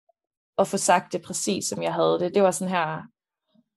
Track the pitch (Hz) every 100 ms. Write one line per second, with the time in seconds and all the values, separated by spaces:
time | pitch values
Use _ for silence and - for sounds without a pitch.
0 | _ _ _ _ _ - 196 196 - 180
1 | - 175 - 180 208 190 - 170 165 170
2 | 165 165 175 202 185 180 185 180 156 156
3 | 214 _ _ _ _ _ _